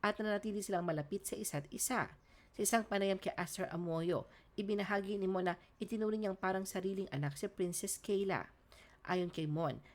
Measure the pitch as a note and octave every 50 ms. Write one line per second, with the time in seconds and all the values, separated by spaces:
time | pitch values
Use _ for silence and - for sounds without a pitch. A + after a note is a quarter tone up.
0 | - G#3 G#3 - A3 G#3+ G#3 G3+ - A3 G3+ G#3 G3 - G3 F3 F3 E3+ D#3 D3+
1 | D3 D3 G3 G3+ - - - G#3 G#3+ - - D3 C#3+ - - A#3+ - - C4 A3
2 | D3 - - - _ - - - - - - - G#3 - - A3+ G#3+ - G3+ G3+
3 | G3 G3 F#3+ F#3+ - A3+ - - F3 E3 - - F#3 - E3+ E3+ F3 E3+ E3 E3
4 | E3 F3 E3+ A#2 - - - - - - - - G3+ G3 G#3 G3+ G3 G3+ G#3 G3
5 | F#3+ F#3+ G#3+ G3+ F#3+ F#3 F#3+ F#3 F3+ F3+ E3+ - - - - - G#3+ - A3+ G#3+
6 | A3 G#3+ G#3+ A3 G#3+ G3 F#3+ - - F#3+ F#3+ F#3+ G3 - - F#3+ F3+ G3 G3 F#3+
7 | F#3+ - - C#3+ D3 C#3+ C#3+ - - G3 - - F#3 F3 F3 - - G3 - -
8 | - - G3+ G3 G3+ F#3+ F3 A2 - - - - - - - - - - - -
9 | - - F3+ F3+ F3+ F3 F3 E3 D#3+ D3+ D3+ D#3+ E3 C#3+ A#2+ B2+ - -